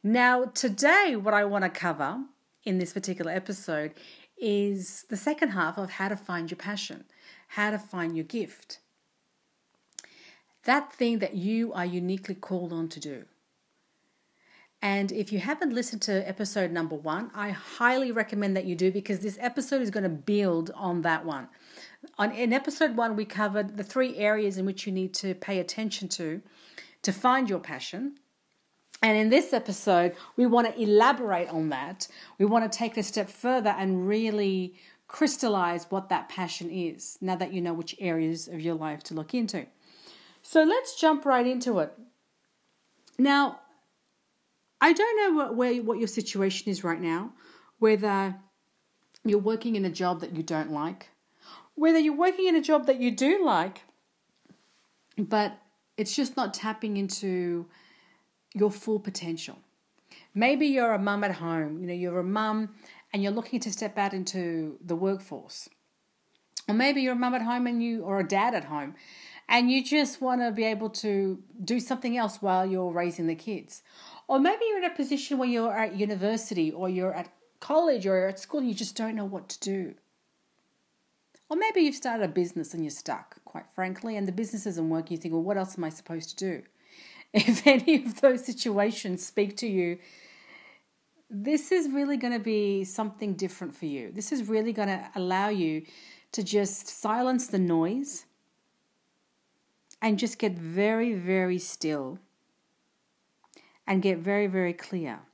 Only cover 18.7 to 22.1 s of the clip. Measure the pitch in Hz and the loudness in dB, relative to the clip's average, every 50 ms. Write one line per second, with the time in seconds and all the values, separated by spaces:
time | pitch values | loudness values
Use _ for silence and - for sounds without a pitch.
18.7 | 175 160 185 190 185 202 196 - 208 180 190 214 196 - - 247 240 - 269 - | -2 2 2 2 2 0 -2 -2 -4 -4 -2 -6 -6 -4 -6 -4 -2 -2 -2 0
19.7 | 285 269 254 208 190 220 196 185 165 147 135 - 208 208 202 185 170 165 165 165 | 0 0 0 0 -2 0 0 0 -2 -2 -2 0 2 4 4 4 2 2 0 -4
20.7 | - - 196 185 175 175 160 170 160 156 165 165 147 135 123 - - - - - | -8 -6 -4 -2 -2 0 2 2 0 0 -2 -6 -8 -8 -10 -14 -18 -20 -20 -20
21.7 | - - - - - - - - | -20 -20 -20 -20 -20 -20 -20 -18